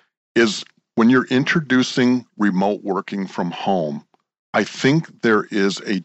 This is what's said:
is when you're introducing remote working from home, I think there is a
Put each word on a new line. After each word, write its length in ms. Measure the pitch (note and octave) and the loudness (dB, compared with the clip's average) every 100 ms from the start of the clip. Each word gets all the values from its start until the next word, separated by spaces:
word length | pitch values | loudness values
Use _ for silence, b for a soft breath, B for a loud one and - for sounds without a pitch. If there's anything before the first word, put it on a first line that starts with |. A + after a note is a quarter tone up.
| B _ _ | B _ _
is 300 | - A2 F#2 - _ _ | 2 2 0 -12 _ _
when 160 | - A#2 | 2 4
you're 160 | B2+ - | 4 2
introducing 1000 | B2+ D3 F3 C3+ B2+ B2 - B2 B2 - - | -2 0 -2 0 0 0 2 2 2 -2 -2
remote 440 | G2+ F#2 G2 G2+ | 0 2 0 -2
working 440 | G2+ F#2 - G2+ F#2+ | -4 -6 -4 -8 -6
from 240 | - F2+ | -6 -6
home, 540 | - - F#2+ D2+ D2 _ _ _ _ _ | -6 -4 -2 -2 -8 _ _ _ _ _
I 100 | A2 | -4
think 580 | G2+ - C3+ D#3+ - - | -4 -2 2 2 -2 -4
there 240 | A#2+ G#2 - | 2 2 0
is 300 | G#2+ G2 F2+ | 0 0 -2
a 200 | - G2 | -6 -6